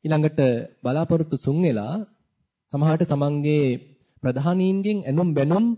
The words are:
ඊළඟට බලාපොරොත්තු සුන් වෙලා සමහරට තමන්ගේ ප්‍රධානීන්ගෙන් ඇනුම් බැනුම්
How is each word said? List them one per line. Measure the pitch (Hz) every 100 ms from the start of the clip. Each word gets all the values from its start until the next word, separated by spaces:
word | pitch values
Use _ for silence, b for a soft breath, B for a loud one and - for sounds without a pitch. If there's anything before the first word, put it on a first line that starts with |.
ඊළඟට | 156 156 156 156 135 117 - _
බලාපොරොත්තු | 123 143 165 165 160 143
සුන් | 135 151
වෙලා | 180 110 107 190 208 _ _ _ _ _ _
සමහරට | 139 156 160 170
තමන්ගේ | 143 143 147 147 151 135 123 - _ _ _
ප්‍රධානීන්ගෙන් | 131 127 151 185 185 190 202 208
ඇනුම් | 135 147 180
බැනුම් | 147 139 185 233